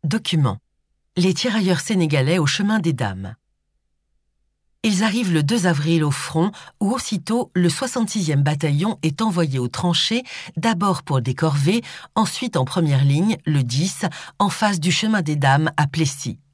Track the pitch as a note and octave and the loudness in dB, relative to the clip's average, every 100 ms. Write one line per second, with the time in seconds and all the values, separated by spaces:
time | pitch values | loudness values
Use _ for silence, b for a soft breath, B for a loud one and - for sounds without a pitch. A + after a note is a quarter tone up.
0 | D#3 G#3+ - E3 B2+ G2+ _ _ _ _ | -2 -4 0 0 0 -2 _ _ _ _
1 | _ - F3+ F3+ B3 A3 F#3+ F3 - G3+ | _ 0 0 2 0 0 2 0 0 0
2 | D#3+ D3 B2+ A#2 C#3+ - G#3 A3 D#3 C3+ | 2 2 2 2 2 0 0 0 0 -2
3 | G#2+ F#2+ G2 A2+ _ _ _ _ _ _ | -4 -6 -12 -14 _ _ _ _ _ _
4 | _ _ _ _ _ _ _ _ A3 F#3 | _ _ _ _ _ _ _ _ 0 2
5 | A3 G#3+ G3+ D#3+ D3 A#3 F3+ D3 D3+ E3 | 2 0 0 0 2 2 2 2 2 2
6 | D3+ C#3 - D#3+ F#3 G#3 B _ G3+ B3+ | 2 -2 -2 0 0 -2 B _ -2 -2
7 | - G3 - A#3 A#3+ F3+ F3 C#3+ B3+ B3+ | -4 -6 -2 -2 0 0 0 0 -4 -2
8 | A3 A3 D#3+ C#3+ C#3+ D3+ D3+ D3 G3+ - | -2 -2 0 2 2 0 0 0 0 -2
9 | D#3+ D3 A3 F3+ D#3+ C3 B2 - F3+ E3+ | -4 0 -2 0 0 0 -2 -2 0 0
10 | - A#3 B3+ B B - A3+ G3 G3+ F3 | 0 -2 -4 B B -2 -2 0 0 0
11 | - C3 A#2 B2+ D#3+ C#3+ C#3 A3+ B B | 0 -2 0 0 0 2 2 0 B B
12 | B - G#3 - B3 D#3 C3 F#3 D#3+ C3+ | B -2 -2 -2 -4 -2 -2 0 2 4
13 | C#3 C#3+ G3+ A3 - D3 B2 B2+ F#3 - | 4 4 2 0 0 0 0 -2 -2 -2
14 | - B B _ G3+ - G#3+ F#3 E3 - | -6 B B _ -2 2 0 0 0 0
15 | A3 G#3+ D3+ D3+ C#3 C#3 D#3 - C#3+ D#3+ | 0 0 0 2 4 4 2 0 -2 0
16 | D3 - B2 - _ | -2 -2 -8 -10 _